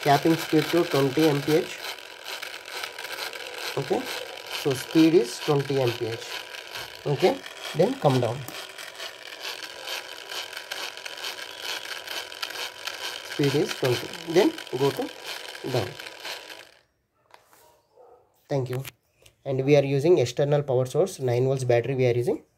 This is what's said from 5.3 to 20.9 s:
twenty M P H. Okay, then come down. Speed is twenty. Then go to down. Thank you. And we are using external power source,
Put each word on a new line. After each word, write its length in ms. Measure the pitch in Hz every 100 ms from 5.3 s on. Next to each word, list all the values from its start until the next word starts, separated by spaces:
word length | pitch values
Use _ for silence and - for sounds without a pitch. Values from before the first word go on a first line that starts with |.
| -
twenty 420 | - 143 131 135
M 120 | 127
P 140 | 113 117
H. 180 | 113 - - - - - - - - -
Okay, 300 | 135 175 277 - - - 147
then 180 | 190 269
come 200 | 151 131
down. 160 | 120 123 123 - - - - - - - - - - - - - - - - - - - - - - - - - - - - - - - - - - - - - - - - - - - - - - - -
Speed 240 | - 143
is 200 | 139 196 -
twenty. 320 | 135 120 117 - 165
Then 200 | 170 269 - - 127
go 140 | 139
to 180 | 139 254 - - - - - -
down. 140 | 127 101 - - - - - - - - _ _ _ _ _ _ - _ _ _ _ _ _ - _ _ _ _
Thank 220 | 143 127
you. 120 | 127 135 _ _ _ - _
And 200 | - 131
we 120 | 135 143
are 80 |
using 340 | 139 139 143 175
external 460 | 123 - 143 147
power 200 | 143 127
source, 340 | 127